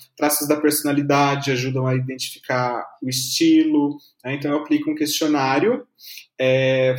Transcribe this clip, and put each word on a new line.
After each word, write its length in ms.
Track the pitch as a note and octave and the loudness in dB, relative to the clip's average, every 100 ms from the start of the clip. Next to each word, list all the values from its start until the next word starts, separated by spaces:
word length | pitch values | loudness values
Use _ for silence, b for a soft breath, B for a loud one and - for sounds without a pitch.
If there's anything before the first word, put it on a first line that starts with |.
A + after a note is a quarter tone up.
| B - | B -2
traços 320 | D3 - D3 | -2 0 0
da 140 | D3+ | 2
personalidade 880 | D3+ D3 D3 C#3 C#3 C#3 C#3+ C#3 C#3 | 2 0 0 0 2 2 2 0 -2
ajudam 380 | B2+ C3 C3 C3 | -2 -2 -2 0
a 80 | C3 | -2
identificar 880 | B2+ C3 - - - B2+ B2 A#2+ - - | -2 -8 -10 -10 -4 -2 -2 -4 -8 -10
o 80 | B2+ | -6
estilo, 880 | C3 B2+ - E3 D#3 D#3 D3+ C#3+ C#3+ B _ | -6 -4 2 4 6 4 2 0 -4 B _
né? 120 | B2+ C#3 | -8 -6
Então 160 | C#3+ | -2
eu 80 | D3 | -4
aplico 320 | D3+ D3 D3+ | 0 -2 -2
um 40 | D3+ | -4
questionário, 920 | D3 - D#3 D3 C3 C#3 G3+ B3+ - _ B B B - | -4 -2 0 0 2 2 2 0 -6 _ B B B -2
é, 560 | C3 C3 C3 C3 C3 | 0 2 2 2 0